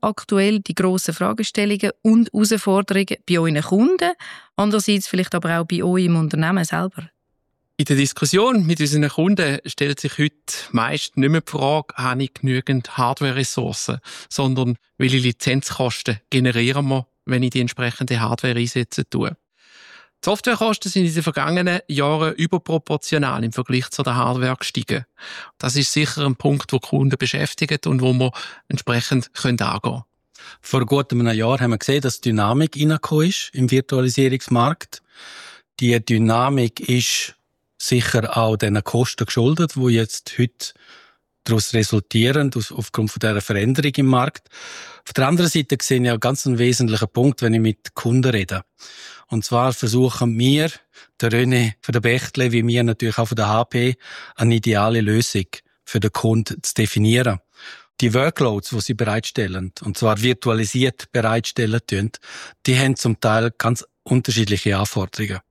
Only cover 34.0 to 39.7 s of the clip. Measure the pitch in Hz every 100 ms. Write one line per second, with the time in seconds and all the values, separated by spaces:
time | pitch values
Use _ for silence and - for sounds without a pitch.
34 | 127 127 131 127 - 120 127 170 - -
35 | _ - - - - - _ - 120 117
36 | 110 113 110 117 127 139 117 - - 123
37 | - - - - _ _ _ - - 123
38 | - 117 113 117 113 107 107 104 - 117
39 | 127 - 110 - 120 156 165